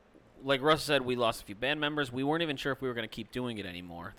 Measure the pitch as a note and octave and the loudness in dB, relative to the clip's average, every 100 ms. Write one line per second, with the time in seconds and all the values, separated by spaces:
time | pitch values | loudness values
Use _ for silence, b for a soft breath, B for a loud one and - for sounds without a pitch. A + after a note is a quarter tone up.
0 | _ - - - C3+ C#3 D3 D#3 D3 C#3 | _ -20 -20 -6 0 2 4 4 4 2
1 | B2 B2 A2+ - - G2+ B2+ D3+ D3 D3+ | 2 2 2 2 -6 -4 -2 0 0 0
2 | C3 B2 C#3 D#3+ E3 C3+ C#3+ C3 C3 A#2 | -2 0 0 2 0 -2 -2 -2 -2 -2
3 | A2 - G#2+ B2 B2 G#2+ F#2+ F2 F2 E2+ | -6 -8 -6 -4 -4 -4 -6 -8 -10 -10
4 | F2+ | -10